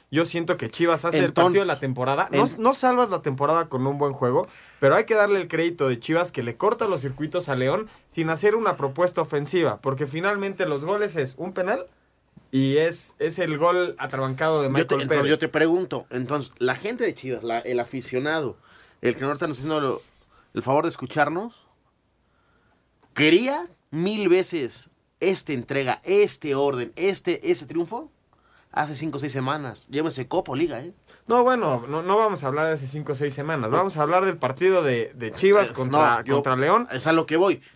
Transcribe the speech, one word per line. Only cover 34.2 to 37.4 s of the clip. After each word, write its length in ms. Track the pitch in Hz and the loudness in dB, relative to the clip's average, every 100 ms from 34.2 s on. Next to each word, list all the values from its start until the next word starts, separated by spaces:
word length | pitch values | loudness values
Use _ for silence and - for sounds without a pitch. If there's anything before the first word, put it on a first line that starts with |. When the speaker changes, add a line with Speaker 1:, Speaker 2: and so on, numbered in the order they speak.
Speaker 1:
del 140 | 190 165 | 2 0
partido 440 | 127 131 185 180 | -4 0 2 4
de, 300 | 147 120 110 | 2 0 -2
de 180 | 127 113 | -6 -10
Chivas 380 | - 190 202 196 | 2 6 6 4
Speaker 2:
Eh, 20 | |
Speaker 1:
contra, 480 | 123 127 147 120 117 | -2 2 4 4 4
Speaker 2:
no, 40 | |
yo, 100 | 113 139 | 2 0
Speaker 1:
contra 200 | 139 127 | 2 0
León. 300 | 147 220 247 | 2 2 0
Speaker 2:
es 160 | 127 151 | -2 2
a 60 | |
lo 120 | 165 160 | 2 2
que 100 | |
voy. 260 | 160 | 2